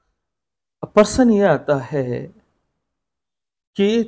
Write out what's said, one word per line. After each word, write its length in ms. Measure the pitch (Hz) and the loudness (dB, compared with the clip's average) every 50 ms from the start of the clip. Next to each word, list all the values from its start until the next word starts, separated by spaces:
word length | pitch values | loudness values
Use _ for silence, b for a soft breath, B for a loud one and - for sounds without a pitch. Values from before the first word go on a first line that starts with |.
| _ _ _ _ _ _ _ _ _ _ _ _ _ _ _ _ 156 | _ _ _ _ _ _ _ _ _ _ _ _ _ _ _ _ -16
अब 80 | - _ | 0 _
प्रश्न 360 | 208 208 208 - 254 254 233 | 2 2 2 2 2 2 2
यह 200 | 214 202 202 185 | 4 2 2 2
आता 260 | 147 123 - 147 147 135 | 0 0 -2 -2 -4 -4
है 400 | 123 - 156 139 127 123 120 123 139 175 - _ _ _ _ _ _ _ _ _ _ _ _ _ _ _ _ _ _ _ _ _ _ _ _ _ _ _ _ | -4 -6 -6 -6 -6 -6 -8 -10 -10 -14 -20 _ _ _ _ _ _ _ _ _ _ _ _ _ _ _ _ _ _ _ _ _ _ _ _ _ _ _ _
कि 260 | - 196 208 226 233 220 | -2 0 0 0 -2 -4